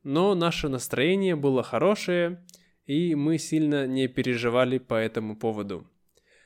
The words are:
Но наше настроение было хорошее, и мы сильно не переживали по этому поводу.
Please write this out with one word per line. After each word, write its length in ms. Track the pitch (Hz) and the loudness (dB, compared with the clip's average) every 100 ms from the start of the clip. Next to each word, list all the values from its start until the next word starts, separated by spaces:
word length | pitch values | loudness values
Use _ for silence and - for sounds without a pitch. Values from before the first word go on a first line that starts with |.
Но 320 | 139 143 196 | -2 2 2
наше 340 | 185 170 - 151 | 2 0 0 -4
настроение 640 | 131 - 123 151 196 190 | -4 -4 0 2 2 2
было 280 | 156 139 131 | 2 2 2
хорошее, 840 | 110 117 175 208 - 175 170 175 - - _ _ - | 0 0 2 0 0 0 0 -4 -16 -20 _ _ -4
и 280 | 143 175 | 0 0
мы 240 | 147 147 160 | 0 0 0
сильно 480 | - 156 151 147 131 | 0 0 2 0 0
не 200 | 131 127 | 0 -2
переживали 720 | 127 127 120 120 120 127 127 | 0 0 0 2 2 2 0
по 160 | - | -2
этому 420 | 113 110 113 110 107 | -2 -2 -4 -6 -4
поводу. 540 | 113 107 101 90 - _ _ _ _ _ | -4 -4 -6 -8 -12 _ _ _ _ _